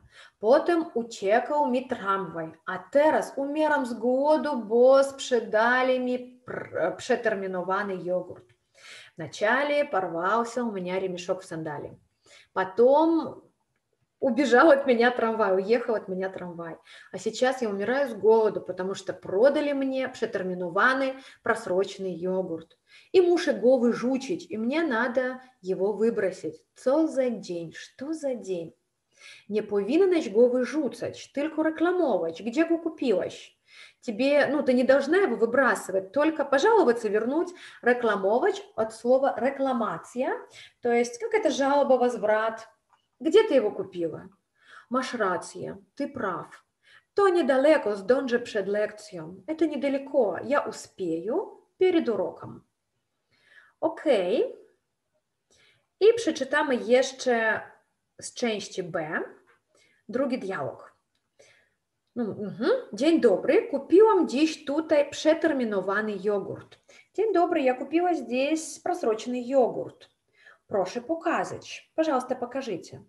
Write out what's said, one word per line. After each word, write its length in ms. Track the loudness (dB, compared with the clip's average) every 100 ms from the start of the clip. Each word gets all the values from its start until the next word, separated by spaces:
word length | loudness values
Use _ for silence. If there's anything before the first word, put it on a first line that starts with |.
| -20 -20 -20 _
potem 460 | 4 4 4 0 -2
uciekał 800 | -6 -6 -6 2 2 2 0 0
mi 160 | -2 -4
tramwaj, 640 | -6 -2 -2 -4 -8 -10 -12 -10
a 120 | -10
teraz 560 | 0 4 4 2 -2 -6
umieram 500 | -4 0 0 0 -2
z 80 |
głodu, 640 | -2 0 2 2 2 0 -6
bo 460 | -2 4 6 6
sprzedali 960 | 4 -2 -2 -2 0 2 2 2 2 0
mi 420 | -2 -4 -8 -18 -14
pr-, 480 | -12 -8 -4 -4 -4
przeterminowany 1000 | -2 0 0 -2 -4 -6 -2 -2 -4 -6
jogurt. 420 | -4 -4 -6 -14 -20 _ _ _ -20 -20 -20 -14
Вначале 680 | -14 -2 0 2 2 0 0
порвался 800 | -2 -2 -2 0 0 -2 -4
у 80 | -4
меня 280 | -6 -4 -4
ремешок 420 | -4 -6 -6 -6
в 40 | -6
сандале, 520 | -10 -8 -10 -12 -16 _ _ _ -20 _
потом 880 | -4 -4 4 6 6 6 2 -2 -10 _ _ _ _ _ _ _ _
убежал 520 | -2 0 4 6 8
от 140 | 6 4
меня 260 | 4 4
трамвай, 440 | 2 -2 0 2 2
уехал 400 | 2 0 0 -4
от 120 | -4
меня 220 | -6 -6
трамвай. 460 | -8 -12 -12 -12 -14 _ -20 -16
А 60 | -8
сейчас 440 | -8 0 0 0
я 80 | -4
умираю 400 | -4 -2 -2 -2
с 40 |
голоду, 480 | 2 4 6 4 0
потому 320 | -6 -6 -6
что 200 | -6 -8
продали 600 | -10 -4 4 4 4 0
мне 340 | -2 -2 -4 -6
przeterminowany, 1080 | -6 -6 -4 -6 -6 -4 2 2 2 -2 -6 -16 -8
просроченный 720 | -4 -4 0 0 0 -4 -8
йогурт. 640 | -6 -4 -4 -4 -8 -12 _ _ -20 _
И 100 | 4
muszę 320 | 6 2 0
go 260 | 2 4 4
wyrzucić, 680 | 4 2 -2 -2 -4 -8 -6
и 80 | -6
мне 240 | -2 -2
надо 600 | 0 0 0 0 -2 -6 -16 _
его 320 | -6 -2 -2
выбросить. 720 | 0 0 0 -4 -4 -10 -12 _ _
Co 320 | 0 2 2
za 220 | 0 -2
dzień, 440 | -4 -8 -10 -10
что 400 | -14 -20 -14 -10
за 220 | -6 -6 -6
день? 380 | -6 -8 -8 -16 _ _ _ _ -20 -20 -6
Nie 140 | -6
powinieneś 640 | -2 -2 0 2 4 2 0
go 200 | 4 4
wyrzucać, 840 | 4 -2 -4 -4 -6 -10 -10 -10
tylko 320 | -6 -4 -2
reklamować. 800 | -2 0 0 2 0 0 -2 -6
Gdzie 220 | -4 0 0
go 120 | 0
kupiłaś? 800 | -2 -4 0 0 -2 -8 -20 _ _ -20 -20 _
Тебе, 460 | -10 -2 2 4 2
ну, 160 | 0
ты 100 | 2
не 100 | 2
должна 340 | 4 4 4 2
его 180 | 2 2
выбрасывать, 800 | 0 2 2 0 -2 -4 -2
только 320 | 0 0 0 0
пожаловаться, 640 | 2 4 6 4 2 0
вернуть, 440 | 0 0 -2 -2 -8 -20 -4
рекламовать 840 | 0 2 0 0 2 2 2 -2 -8 -6
от 180 | -6
слова 420 | -4 2 4 2 0
«рекламация». 960 | -2 -2 -2 -2 -4 -6 -10 -6 -4 -4 -10 -20 -20 _
То 100 | 0
есть 260 | 0 0 -4
как 140 | -2
это 180 | 0 0
жалоба, 460 | 0 2 2 4 4
возврат. 720 | 2 0 0 0 -2 -6 -16 _ _ _ _ _
Где 220 | 4 4
ты 100 | 6
его 180 | 2 2
купила? 580 | -4 -10 -6 -6 -8 -16 _ _ _ _ -20 -6
Masz 240 | -6 -4
rację, 640 | -2 -2 -2 -6 -12 -12 -12 _ -10
ты 120 | -10
прав. 580 | -6 -6 -6 -10 -20 _ _ _ -20 _
To 160 | 2 4
niedaleko, 640 | 4 2 4 6 4 2 -6
zdążę 440 | 0 0 2 -4
przed 280 | -2 -6 -4
lekcją. 760 | -2 -4 -6 -16 -16 -14 -14 -10
Это 200 | -2 -2
недалеко, 720 | 0 -2 -4 -2 0 0 -2
я 180 | -2 -2
успею 1040 | -2 -10 -18 -8 -6 -4 -4 -4 -6 -14 _ _
перед 320 | 2 2 0
уроком. 540 | -2 -4 -6 -16 -18 _ _ _ _ _ _ _ _ _ -20 _ _
Okej. 760 | -6 -2 0 2 2 0 -2 -6 -20 _ _ _ _ _ _ _ _ _ _ _ _ _
I 140 | 4 4
przeczytamy 600 | 0 -4 -2 -2 0 -2
jeszcze 840 | 2 2 2 -2 -2 0 0 -2 -6 -20 _ _ _ -18
z 120 | -16
części 500 | -6 -4 -4 -6 -8
B 360 | -6 -6 -6 -6 -8 -12 _ _ _ _ _ _ -8
drugi 300 | -4 -2 -4
dialog. 560 | -6 -6 -8 -10 -20 _ _ _ _ _ -20 _ _ _ _ _ _ -6
No, 80 |
mhm. 460 | -6 -6 -10 -4 0 0 -2
Dzień 280 | 0 2 4
dobry, 460 | 4 4 2 2 2
kupiłam 640 | -6 4 8 8 6 2
dziś 360 | 2 0 0 -4
tutaj 440 | -4 2 2 2
przeterminowany 1080 | 0 2 4 2 0 0 -2 0 -2 -2 -4
jogurt. 560 | -2 -2 -4 -12 -14 -20 _ -20 _
Dzień 200 | -2 2
dobry, 280 | 2 2 2
ja 120 | 0
kupiła 400 | 0 -2 0 2
здесь 640 | 0 -2 -2 0 -2 -4 -8
просроченный 680 | -6 -2 -2 -2 -4 -6 0
йогурт. 600 | 2 2 0 -10 -14 -20 _ _ _ -20 _ _
Proszę 320 | -2 -2 -6
pokazać. 920 | -6 -4 -2 -2 -4 -8 -14 -18 -8 -2
Пожалуйста, 400 | 0 0 -2 -6
покажите. 640 | -6 -8 -6 -8 -10 -20